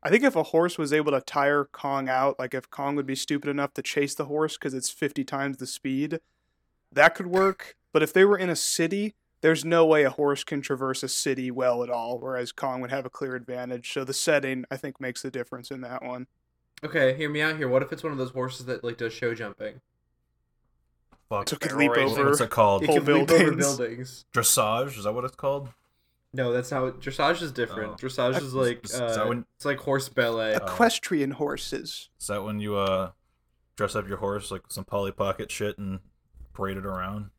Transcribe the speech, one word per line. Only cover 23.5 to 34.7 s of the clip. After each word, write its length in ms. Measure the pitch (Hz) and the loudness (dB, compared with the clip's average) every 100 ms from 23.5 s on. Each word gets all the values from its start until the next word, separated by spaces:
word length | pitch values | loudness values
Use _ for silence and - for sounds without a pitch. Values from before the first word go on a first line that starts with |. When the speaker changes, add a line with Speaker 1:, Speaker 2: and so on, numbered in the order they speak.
| - 139 131 | 4 2 0
Speaker 2:
buildings. 480 | 120 117 127 - - | -4 -4 -12 -14 -6
Speaker 3:
Dressage? 640 | - 113 - 107 113 139 117 | 0 4 4 4 2 -2 -4
Is 60 | |
that 80 | 101 | -4
what 120 | 113 | -2
it's 120 | 127 - | -4 -4
called? 320 | 139 139 135 - _ _ _ _ _ | -4 -4 -6 -16 _ _ _ _ _
Speaker 2:
No, 200 | 131 123 | -4 0
that's 180 | 123 123 | 0 -2
how 160 | 143 - | -2 -2
it, 140 | 170 | -4
dressage 420 | - 131 151 170 | -10 0 2 2
is 100 | 165 | -2
different. 400 | 127 117 110 107 | -4 -4 -4 -8
Speaker 3:
Oh. 40 | 85 131 | -8 -8
Speaker 2:
Dressage 300 | 127 123 131 | 0 0 0
is 40 | |
Speaker 3:
Is, 100 | 139 | -2
Speaker 2:
like, 300 | 127 123 120 | 0 0 0
Speaker 3:
is 80 | - | -6
that 300 | 127 120 110 | -4 -2 0
Speaker 2:
uh, 40 | 110 | 0
Speaker 3:
when 180 | 120 113 _ | -2 -6 _
Speaker 2:
it's 80 | |
like 140 | 147 139 | -4 -4
horse 300 | - 135 131 | 0 -2 0
ballet. 460 | - 120 113 110 107 | 0 0 2 0 0
Speaker 3:
Oh. 40 | |
Speaker 1:
Equestrian 680 | 98 90 233 - - 165 139 | 0 2 2 2 -2 -2 -2
horses. 760 | 135 143 143 - 135 160 - - _ | -2 -4 -4 -6 -8 -10 -14 -16 _
Speaker 3:
Is 60 | - | -6
that 140 | 104 | -6
when 140 | 101 104 | -4 -6
you, 160 | 104 101 | -2 0
uh, 340 | 98 95 92 - _ _ _ _ _ - | 2 0 -2 -8 _ _ _ _ _ -4
dress 180 | 101 | -4
up 140 | 107 95 | -2 -4
your 100 | 98 | -4
horse, 320 | 101 101 98 | -2 -4 -6
like, 120 | 95 | -10
some 160 | _ | _